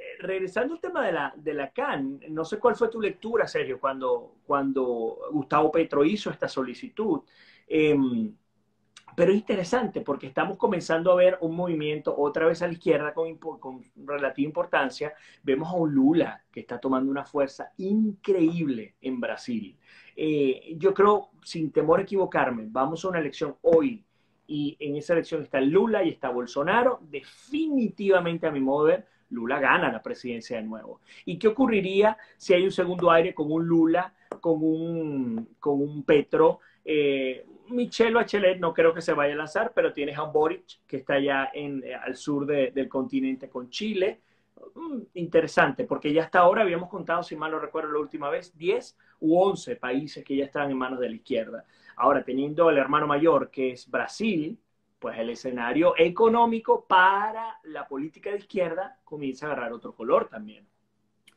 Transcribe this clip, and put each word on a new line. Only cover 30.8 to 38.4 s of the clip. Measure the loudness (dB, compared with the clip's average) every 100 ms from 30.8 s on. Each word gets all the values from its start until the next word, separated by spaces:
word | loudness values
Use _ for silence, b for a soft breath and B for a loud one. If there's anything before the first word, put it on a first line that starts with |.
| -14 -20 B B -10
¿Y | 0
qué | 2
ocurriría | 4 2 2 2 4 4 2 B _
si | 2
hay | 4
un | 4
segundo | 0 -2 2 6
aire | 6 4
con | 0 -2
un | 0 2
Lula, | 4 4 4 0 b b -4
con | 0 2
un, | 2 0 -2 -4 -4 -4 -4 -4 -8 _
con | -2 0
un | 0 -2
Petro? | 2 2 4 4 4 2 b b
Eh, | -2 0 2 2 -2 -6 -12 -20 -6
Michelle | -4 0 2 4
Bachelet | 2 2 2